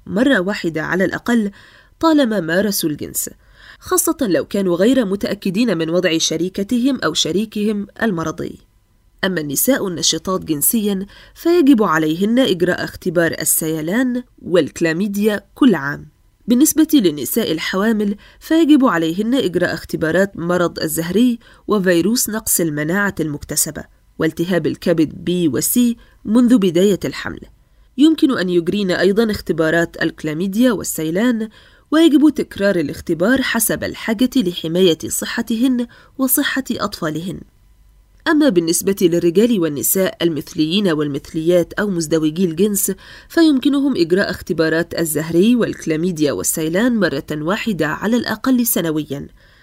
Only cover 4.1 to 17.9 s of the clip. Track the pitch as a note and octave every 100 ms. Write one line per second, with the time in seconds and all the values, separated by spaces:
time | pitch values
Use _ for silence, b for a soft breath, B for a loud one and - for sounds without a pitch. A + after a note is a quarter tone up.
4.1 | D#4+ A#3+ D3+ - G#3 F#3+ E3+ G#3 C4 G3+
5.1 | G3+ B3 G3+ G3+ F3+ A#3+ E3 D#3+ E3+ F3+
6.1 | D#3+ - D#3+ F3+ G3 G3 B3 B3+ C4 D#3+
7.1 | - D#3 E3+ A3 G#3+ G#3 G#3 G3+ - A3+
8.1 | E3+ D#3+ E3 - - _ _ _ _ _
9.1 | _ F#3+ F3 D3 C3+ - C4+ G3 E3 -
10.1 | D#3 - F#3 E3 D3+ D3 A#3 G#3 G3 G3+
11.1 | B B - E4 F4 C4+ B3+ G3+ D#3+ D#3
12.1 | E3 G3+ A#3+ C4 F3+ F3 - - - F#3+
13.1 | E3 E3 - - - D#3+ D#3+ D#3 G#3+ C4
14.1 | B3 B3 _ - F3 C#3 - E3 D#3+ G#3
15.1 | G3+ G#3 G3+ - - C#4 F3 C#3 D3 D3+
16.1 | _ _ _ - A#3+ D4+ C#4+ D4+ D4 F3+
17.1 | D3 - - A3 D#3+ - F#3+ G#3+